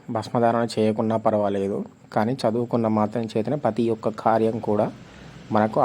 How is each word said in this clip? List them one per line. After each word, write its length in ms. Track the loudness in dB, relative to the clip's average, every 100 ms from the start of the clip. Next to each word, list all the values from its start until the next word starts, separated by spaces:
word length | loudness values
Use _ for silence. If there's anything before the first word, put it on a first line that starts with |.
| -6
భస్మధారణ 560 | -6 -2 2 4 2 0 2
చేయకున్నా 420 | 2 2 0 2
పర్వాలేదు. 680 | 2 2 0 0 -2 -4 -6 -12 -6 -2
కానీ 200 | 0 0
చదువుకున్న 440 | 0 0 0 0 2 2
మాత్రం 240 | 0 -2
చేతనే 320 | -4 -2 -2 -2
ప్రతి 340 | -2 0 0
ఒక్క 260 | 0 -4 -2 2
కార్యం 340 | 2 2 0 -2
కూడా 220 | 0 0 -4 -18 -20 -20 -18 -2
మనకు 280 | 0 2 2